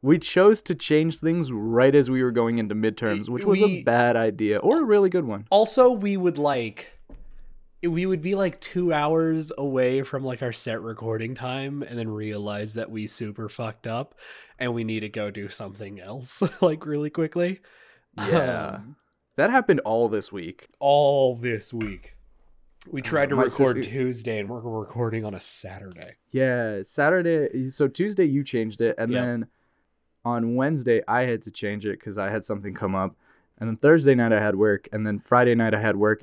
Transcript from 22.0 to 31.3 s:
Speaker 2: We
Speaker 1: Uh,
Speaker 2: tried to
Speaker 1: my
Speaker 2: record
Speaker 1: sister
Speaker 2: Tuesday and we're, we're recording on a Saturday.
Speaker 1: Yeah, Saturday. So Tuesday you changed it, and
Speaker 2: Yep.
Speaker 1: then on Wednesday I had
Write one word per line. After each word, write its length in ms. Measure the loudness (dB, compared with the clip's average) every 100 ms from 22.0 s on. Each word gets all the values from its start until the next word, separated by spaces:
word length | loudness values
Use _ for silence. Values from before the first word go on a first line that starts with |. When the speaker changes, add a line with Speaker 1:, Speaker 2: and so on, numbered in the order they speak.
| -16 -20 _ _ _ _ _ _ -12
Speaker 2:
We 120 | -10
Speaker 1:
Uh, 40 |
Speaker 2:
tried 260 | -4 0 0
to 40 | 2
Speaker 1:
my 60 |
Speaker 2:
record 320 | 0 4 2 2
Speaker 1:
sister 40 |
Speaker 2:
Tuesday 560 | -4 -4 -4 -4 -6 -6
and 100 | -6
we're, 120 | -8
we're 180 | -8 -8
recording 460 | -8 -4 -2 -2
on 100 | -6
a 60 | -8
Saturday. 720 | -10 -10 -12 -14 -16 -18 -20 -20 _
Speaker 1:
Yeah, 520 | 0 0 0 -2 -6
Saturday. 840 | -8 0 2 2 2 0 0 -2 -6
So 200 | 0 0
Tuesday 380 | 0 -4 2 2
you 180 | 2
changed 360 | -2 -2 -4 0
it, 140 | -2 0
and 140 | -2
Speaker 2:
Yep. 120 | -2
Speaker 1:
then 220 | -2 -4 -6 _ _ _ _ _ _ _
on 320 | -4 -2 0 0
Wednesday 440 | 0 0 2 2 2
I 160 | 0
had 200 | 0